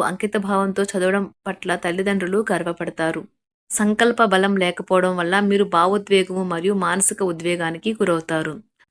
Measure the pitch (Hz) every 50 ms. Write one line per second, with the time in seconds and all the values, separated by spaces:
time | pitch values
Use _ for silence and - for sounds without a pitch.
0 | - 147 185 - - 208 208 214 196 196 202 196 196 196 190 196 202 196 - 190
1 | 180 185 196 202 196 170 - _ - 196 185 - - 185 175 180 - 175 170 190
2 | 190 202 202 196 185 175 190 214 220 220 190 170 170 175 170 - 170 170 - -
3 | 165 160 165 165 - - _ _ _ _ _ _ _ - - - 208 208 214 -
4 | 233 240 233 240 226 208 190 190 196 196 202 190 180 175 175 - 190 - 190 185
5 | 180 185 185 180 170 170 190 202 202 196 202 196 202 196 180 170 175 185 202 208
6 | 196 - 196 190 185 190 185 185 190 180 170 165 170 196 208 190 180 170 175 190
7 | 190 - 214 - 196 180 170 165 165 175 175 175 170 165 165 165 - 220 220 220
8 | 208 180 170 165 160 - 165 156 156 156 147 123 - _ _ _ _ _